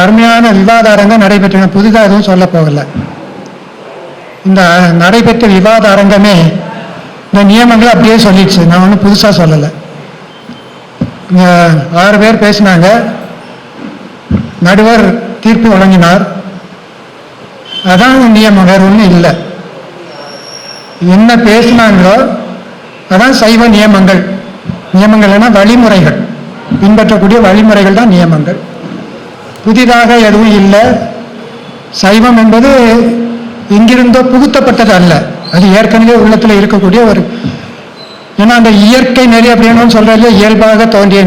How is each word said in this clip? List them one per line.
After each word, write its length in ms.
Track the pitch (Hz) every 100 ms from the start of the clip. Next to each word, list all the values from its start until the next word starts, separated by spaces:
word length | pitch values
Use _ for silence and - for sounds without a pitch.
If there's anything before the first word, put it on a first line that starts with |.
அருமையான 440 | 185 220 233 233 233 196
விவாத 280 | 190 226 214
அரங்கம் 280 | 208 202 226
நடைபெற்ற, 420 | 196 208 190 190 190 196
புதிதா 240 | 214 226 208
எதுவும் 200 | 202 202
சொல்ல 160 | 185 180
போகல. 280 | 165 156 147 139 - - - - - - - - - - - - - - - 190
இந்த 120 | 190 175 180 175 170
நடைபெற்ற 440 | 175 226 233 233 226
விவாத 300 | 185 202 226 214
அரங்கமே 400 | 202 196 202 208 180 165 - - - - - - - -
இந்த 120 | 196 202
நியமங்களை 400 | 214 240 226 240
அப்படியே 240 | 190 214 226 208
சொல்லிடுச்சு, 360 | 190 185 180 165
நான் 140 | 175
ஒண்ணும் 180 | 190 202
புதுசா 260 | 196 202 214 180
சொல்லல. 280 | 165 156 151 - - - - - - - - - - - - - - - -
இங்க 140 | 185 180 175 170 156 139 170
ஆறு 120 | 196 208
பேர் 200 | 214 220
பேசினாங்க, 420 | 208 208 196 175 180 233 226 - - - - - - - - - - - - - - - 170
நடுவர் 360 | 202 220 226 196 233 - -
தீர்ப்பு 240 | 220 226 226
வழங்கினார், 500 | 190 196 185 170 190 - - - - - - - - - - - - - - - - 185
அதான் 420 | 185 247 269 240 214
நியமம், 300 | 220 196 185
வேற 80 | 196 196
ஒண்ணும் 240 | 214 190
இல்ல. 140 | 175 170 139 - - - - - - 170 - - - - - - - - - 180 190
என்ன 140 | 226 233 226
பேசினாங்களோ 680 | 220 240 233 220 190 180 226 - - - - - - - - -
அதான் 240 | 185 254 240
சைவ 180 | 220 226 233 208
நியமங்கள். 440 | 214 196 190 180 - - - - - - - 185
நியமங்கள்னா 520 | 214 220 202 202 240 202
வழிமுறைகள், 640 | 208 247 226 190 151 131 - - - - - -
பின்பற்றக்கூடிய 580 | 196 220 208 208 196 233 196
வழிமுறைகள் 500 | 208 220 202 196 190
தான் 140 | 240
நியமங்கள். 460 | 180 170 156 151 - - - - - - - - - - -
புதிதாக 460 | 214 220 240 240 233 240 214
எதுவும் 260 | 208 220 202
இல்ல. 160 | 196 202 247 - - - - - - - - - - -
சைவம் 360 | 190 220 247 233
என்பது 280 | 220 226 269 269 233 233 - - - - - - - 202
எங்கிருந்தோ 440 | 226 254 247 254 254
புகுத்தப்பட்டது 600 | 247 294 277 269 226 208 185
அல்ல, 160 | 180 147 - - -
அது 120 | 165 196 202
ஏற்கனவே 360 | 226 226 226 233
உள்ளத்துல 340 | 214 220 226 202
இருக்கக்கூடிய 400 | 208 202 185 220 226
ஒரு, 100 | 190 - - - - - - - - - - - -
ஏன்னா 120 | 214 240
அந்த 100 | 226 202 208
இயற்கை 400 | 254 254 262 247
நெறி 140 | 226 240
அப்படின்னு 420 | 233 226 233 233 220
சொல்றதுல 360 | 214 220 233 196
இயல்பாக 500 | 214 220 220 214 226 202
தோன்றிய 260 | 202 196